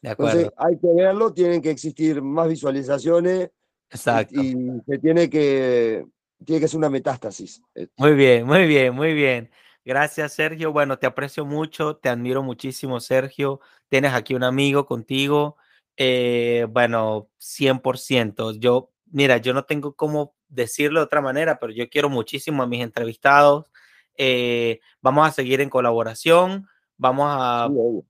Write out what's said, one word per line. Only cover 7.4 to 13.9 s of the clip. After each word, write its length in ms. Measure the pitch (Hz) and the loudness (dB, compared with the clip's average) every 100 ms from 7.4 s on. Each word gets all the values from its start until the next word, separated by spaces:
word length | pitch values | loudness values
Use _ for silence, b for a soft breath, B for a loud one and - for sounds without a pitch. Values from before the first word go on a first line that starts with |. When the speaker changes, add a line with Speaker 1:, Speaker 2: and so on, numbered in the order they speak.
| 98 - _ - - _ | -18 -20 _ -16 -16 _
Speaker 1:
Muy 160 | 139 | 4
bien, 320 | 147 135 120 120 | 6 6 6 4
muy 220 | 160 175 | 4 4
bien, 260 | 147 131 | 4 2
muy 200 | 123 156 151 | 0 -2 0
bien. 340 | 143 123 113 b b b | 0 -2 -6 b b b
Gracias, 500 | - 131 147 - 151 | -6 -2 -2 -4 -8
Sergio. 380 | - 156 160 156 | -4 -4 -4 -4
Bueno, 280 | 147 143 131 | 0 -2 0
te 80 | 135 | -4
aprecio 380 | - 139 - 147 | -4 -10 -8 -6
mucho, 500 | 147 156 - 151 151 | -6 -6 -4 -6 -4
te 120 | 135 | -4
admiro 340 | 120 123 131 | -4 -2 -4
muchísimo, 560 | 135 120 135 131 139 123 | -4 -8 -10 -10 -8 -8
Sergio. 600 | - 131 131 - 143 135 b b | -2 0 -2 -4 -4 -4 b b
Tienes 240 | b | b